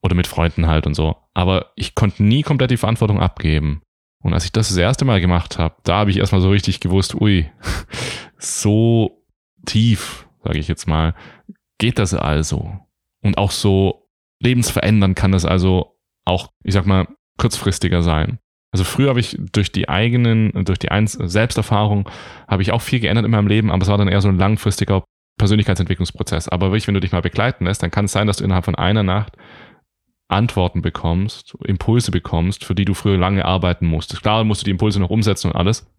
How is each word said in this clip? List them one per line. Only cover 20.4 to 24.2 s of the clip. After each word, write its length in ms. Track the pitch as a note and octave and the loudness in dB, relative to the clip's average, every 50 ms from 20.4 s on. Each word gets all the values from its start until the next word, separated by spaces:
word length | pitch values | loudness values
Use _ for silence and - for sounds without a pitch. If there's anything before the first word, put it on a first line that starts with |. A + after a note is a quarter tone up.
| A2 G#2 - F#2+ F#2+ | 2 0 0 -2 -2
durch 140 | F2+ F#2 F2 | -2 -2 -2
die 100 | - - | -2 -2
Eins-, 220 | - G#2 A2 G#2+ | 0 0 0 0
Selbsterfahrung 960 | - - - E2+ F2 G#2+ A2+ A#2+ - - G#2+ - A2+ G2+ G#2+ G#2 G#2 G2+ G2 - - - - - - - - - | -2 -4 -6 -2 0 0 0 0 -2 -4 -2 0 0 0 2 2 0 0 -2 -4 -10 -18 -18 -20 -20 -20 -6 -4
hab 120 | G2+ F#2 | -2 0
ich 120 | F#2+ - | 0 0
auch 100 | - A#2 | 0 -2
viel 160 | - - - B2 | -2 -2 -2 0
geändert 240 | A2+ D2 F#2+ A#2 A2 | 0 2 2 2 2
in 60 | G#2+ | 2
meinem 160 | A#2 G#2 G#2 | 2 2 2
Leben, 240 | G2 G2+ A2 G#2+ G#2+ | 4 2 2 2 2
aber 120 | - F#2 | 2 2
es 60 | F2+ F#2 | 2 2
war 100 | G2+ G2+ | 2 2
dann 100 | G#2 F#2+ | 2 2
eher 120 | F2+ G2+ | 2 2